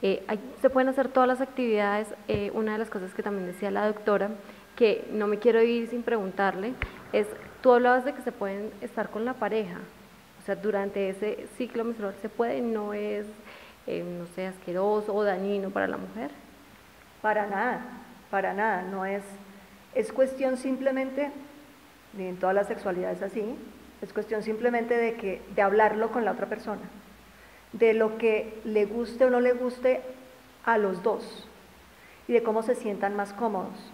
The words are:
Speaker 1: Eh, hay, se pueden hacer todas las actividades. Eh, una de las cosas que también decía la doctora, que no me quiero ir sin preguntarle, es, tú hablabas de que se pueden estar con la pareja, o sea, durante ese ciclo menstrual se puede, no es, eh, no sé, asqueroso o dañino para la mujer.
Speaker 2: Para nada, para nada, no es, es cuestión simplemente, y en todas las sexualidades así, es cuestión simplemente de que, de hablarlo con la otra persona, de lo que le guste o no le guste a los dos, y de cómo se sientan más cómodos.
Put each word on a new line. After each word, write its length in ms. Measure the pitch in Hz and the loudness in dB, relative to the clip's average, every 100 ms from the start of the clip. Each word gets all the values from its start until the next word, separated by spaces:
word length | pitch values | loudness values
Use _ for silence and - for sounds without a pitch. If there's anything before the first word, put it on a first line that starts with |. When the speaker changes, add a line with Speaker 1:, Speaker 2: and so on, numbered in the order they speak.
Speaker 1:
Eh, 240 | 196 190 - | 2 0 -2
hay, 120 | 220 254 - | -6 -6 0
se 80 | 269 | 2
pueden 180 | 262 262 | 4 2
hacer 200 | 269 262 | 2 2
todas 200 | 262 254 | 4 4
las 140 | 254 | 4
actividades. 640 | 269 - 247 214 202 208 214 - - | -2 -2 0 2 2 0 -2 -10 -4
Eh, 220 | 214 202 | -2 -2
una 180 | - 220 | -2 -2
de 60 | 214 | -2
las 100 | 220 | -4
cosas 240 | 208 185 | -6 -8
que 100 | - | -6
también 240 | 208 202 180 | -4 -4 -6
decía 240 | 180 202 | -6 -2
la 160 | 196 214 | 0 0
doctora, 440 | 214 - 202 196 214 - - - - | 0 2 2 2 -4 -12 -20 -20 4
que 300 | 226 - - | 4 4 -2
no 140 | 214 208 | -2 0
me 120 | 208 | 2
quiero 220 | 240 226 | 4 6
ir 280 | 233 233 226 | 6 4 0
sin 160 | 240 | -4
preguntarle, 680 | 233 233 190 180 196 180 208 262 - - - | -2 -2 -2 0 0 0 -4 -4 -8 -8 -2
es, 140 | 208 208 - - - | 0 0 -4 -14 0
tú 120 | 254 | 6
hablabas 340 | 247 247 247 254 | 8 8 6 2
de 80 | |
que 80 | 285 | -4
se 100 | 247 | -8
pueden 380 | - 196 196 214 208 | -4 -4 -4 -8 -8
estar 300 | 240 - 208 | -10 -4 -4
con 160 | 214 233 | -2 -4
la 80 | |
pareja, 420 | 254 208 220 196 175 190 - - - - - | -2 0 0 -2 -6 -14 -18 -20 -20 -20 -16
o 60 | - | -6
sea, 80 | |
durante 560 | 196 202 202 196 202 196 | -2 0 0 0 0 -2
ese 380 | 190 214 - - - | -2 -4 -4 -10 -6
ciclo 260 | 240 233 | -6 -2
menstrual 300 | 233 226 202 196 | -4 -4 -6 -6
se 80 | 220 | -10
puede, 320 | - 233 269 | -2 0 0
no 320 | 240 214 208 | 0 -2 -2
es, 320 | 208 208 208 208 214 - - - - - | -4 -4 -4 -8 -14 -18 -20 -20 -16 -8
eh, 160 | 175 175 175 | -6 -6 -8
no 80 | 170 | -10
sé, 120 | - 185 | -8 -8
asqueroso 680 | 185 - 175 202 214 208 | -8 -6 -2 2 0 0
o 80 | 208 | 0
dañino 460 | 208 185 196 202 190 | 2 0 0 -2 -2
para 180 | 196 190 | 0 0
la 120 | - | -2
mujer. 320 | 190 196 269 285 - - - - - - - - | -8 -10 -10 -12 -20 -20 -20 -20 -20 -20 -20 -4
Speaker 2:
Para 260 | 214 208 208 | 0 2 0
nada, 360 | 196 240 202 - - - - - | 0 0 -2 -6 -14 -18 -20 -4
para 240 | 196 185 | -2 0
nada, 280 | 190 220 190 | 0 0 0
no 220 | 185 196 | -2 -4
es, 200 | 190 196 196 - - - - - - | -2 -4 -6 -16 -18 -20 -20 -20 -6
es 200 | - 220 | -2 -2
cuestión 440 | - 262 262 262 254 | 2 2 2 0 0
simplemente, 760 | 262 254 262 262 262 262 285 - - - - - - - - 208 | -2 0 0 0 -2 -2 -4 -4 -16 -20 -20 -20 -20 -20 -18 -10
y 60 | |
en 140 | 185 180 | -8 -2
todas 180 | 185 | 2
las 140 | 196 202 | 2 2
sexualidades 520 | 214 208 180 180 180 | -2 -4 -2 -2 -4
así, 220 | 196 233 214 294 - - - - | -6 -4 -6 -6 -14 -18 -20 -14
es 120 | 190 | -8
cuestión 300 | - 208 220 | -6 -4 -4
simplemente 520 | 202 220 240 240 233 240 | -2 0 2 2 2 2
de 180 | 233 | 2
que, 280 | 233 196 185 - | 0 -4 -6 -6
de 80 | 202 | 2
hablarlo 480 | 196 208 214 208 226 | 4 8 6 4 0
con 120 | 233 | 0
la 60 | 214 | 0
otra 160 | 185 196 | 0 -4
persona, 360 | 214 - 196 185 - - - - - - - - | -6 -6 -8 -10 -16 -20 -20 -20 -20 -20 -20 -16
de 200 | 208 226 | 4 4
lo 240 | 220 220 220 | 6 4 2
que 440 | 226 214 220 - | 2 2 0 -8
le 200 | 226 214 | -2 2
guste 400 | 202 226 233 - | 2 0 -4 4
o 60 | 254 | 4
no 100 | 247 | 6
le 120 | 247 | 4
guste 480 | 247 254 247 262 254 - - - - - - | 2 0 0 2 2 -2 -14 -18 -20 -20 -8
a 140 | - 226 | 0 2
los 240 | 202 180 | 2 0
dos, 440 | 226 202 - - - - - - - - - - - | 0 -2 -4 -14 -18 -20 -20 -20 -20 -20 -20 -20 2
y 40 | |
de 100 | 240 | 2
cómo 200 | 226 220 | 4 0
se 140 | 226 240 | 2 0
sientan 400 | 220 196 196 202 | 0 -2 -2 0
más 160 | 202 | -4
cómodos. 420 | 202 233 196 185 196 - | -2 -2 -2 -6 -10 -16